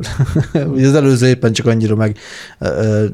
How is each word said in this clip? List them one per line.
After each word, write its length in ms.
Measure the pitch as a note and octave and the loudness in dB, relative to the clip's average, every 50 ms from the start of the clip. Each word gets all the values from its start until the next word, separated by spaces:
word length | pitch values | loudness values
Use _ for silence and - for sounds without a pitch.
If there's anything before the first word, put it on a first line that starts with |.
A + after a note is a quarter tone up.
| - - - - C3+ - - E3 C#3 - - D#3+ C#3 D#3 | -6 -8 -4 -2 -2 0 0 -2 -2 -2 -2 -4 -4 -2
<laughs> 80 | C#3 | 0
ugye 120 | C3 C3 C3+ | 2 2 4
az 60 | C#3 | 4
előző 320 | D#3 C#3+ C3+ C3+ A#2+ A#2+ B2+ | 4 4 4 4 4 4 2
éppen 260 | B2+ B2 - A#2 A2 | 2 2 0 -2 -2
csak 120 | - A2+ | 0 0
annyira 300 | A#2 A2+ A2+ A2 G#2+ G#2+ | 0 0 2 0 0 0
meg, 220 | G#2+ A2 A2 G#2 - - - - - - - - _ | 0 0 -2 -2 -6 -12 -18 -20 -20 -20 -20 -14 _
ö, 80 | - - | -6 -4
ö, 380 | D#2 D2 A2 A2 G#2+ G#2 G#2+ G#2 | -2 -2 0 0 0 0 0 -2